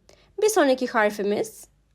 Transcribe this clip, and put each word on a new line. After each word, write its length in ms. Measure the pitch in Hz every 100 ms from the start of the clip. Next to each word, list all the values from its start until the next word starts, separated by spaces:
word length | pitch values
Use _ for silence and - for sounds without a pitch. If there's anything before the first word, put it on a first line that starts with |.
| _ _ _ -
Bir 80 | 415
sonraki 380 | 392 277 262 247
harfimiz 800 | 233 208 208 202 214 440 - - _ _